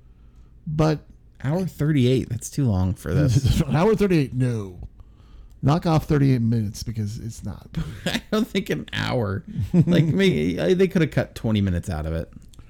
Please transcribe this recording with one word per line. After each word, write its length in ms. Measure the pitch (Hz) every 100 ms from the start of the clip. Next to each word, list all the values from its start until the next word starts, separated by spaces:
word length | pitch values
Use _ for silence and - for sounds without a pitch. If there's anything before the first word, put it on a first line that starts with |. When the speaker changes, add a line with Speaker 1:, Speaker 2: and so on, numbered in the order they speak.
| - - - - - - -
Speaker 1:
but 340 | 151 156 147 - - - - 127
Speaker 2:
Hour 200 | 175 180
thirty-eight. 640 | - 147 147 120 131 -
That's 200 | 113 -
too 160 | - 127
long 280 | 92 92
for 200 | - -
this. 460 | 143 143 117 131 -
Speaker 1:
<laughs> 60 | 147
An 80 | 143
hour 200 | 208 208
thirty-eight. 380 | 202 165 131
No, 460 | 127 127 113 95 90 - - - - - - - -
knock 240 | 127 170 170
off 200 | 156 -
thirty-eight 360 | 147 135 127
minutes, 420 | 113 117 104 -
because 360 | 117 117 104 117
it's 240 | 113 -
not. 240 | 104 - - 165 -
Speaker 2:
<laughs> 160 | - -
I 160 | 233 -
don't 160 | 214 -
think 220 | 196 -
an 180 | 147 110
hour. 500 | 107 107 123 101 98 - -
Speaker 1:
<laughs> 100 | - 180 170
Speaker 2:
Like, 200 | 170 160
maybe, 540 | 175 190 151 175 -
I, 140 | 170
they 140 | 185 190
could 140 | 185
have 100 | 156
cut 240 | 131 - -
twenty 240 | 117 107
minutes 300 | 98 87 -
out 160 | 78 78
of 80 |
it. 180 | 82 - - - -